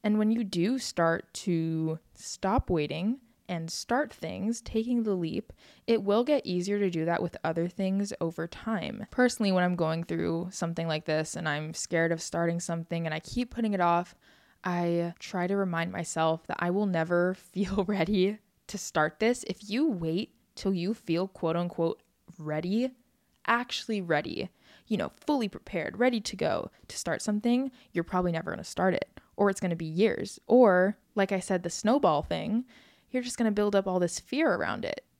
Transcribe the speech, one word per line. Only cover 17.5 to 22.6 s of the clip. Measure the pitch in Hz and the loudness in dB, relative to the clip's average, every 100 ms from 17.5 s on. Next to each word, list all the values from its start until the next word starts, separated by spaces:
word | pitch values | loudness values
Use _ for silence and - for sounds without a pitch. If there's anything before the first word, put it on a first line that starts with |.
feel | 180 190 196 | -4 0 0
ready | 185 202 214 202 190 214 _ _ - | 0 0 2 2 2 0 _ _ -14
to | 202 | -12
start | - 165 151 - | -4 0 0 2
this. | 220 247 | 0 0
If | - 190 202 | -4 -8 -4
you | 220 311 | 0 0
wait | 190 165 170 233 _ _ - | 0 -2 -2 -4 _ _ -6
till | 196 | -2
you | 190 175 | 0 -2
feel | 226 - 165 190 | -4 -2 -2 -2
quote | - 165 | -2 -2
unquote | 170 175 - 165 - _ _ - - | 0 -2 0 -2 -2 _ _ -20 -12
ready | 151 151 | -6 -4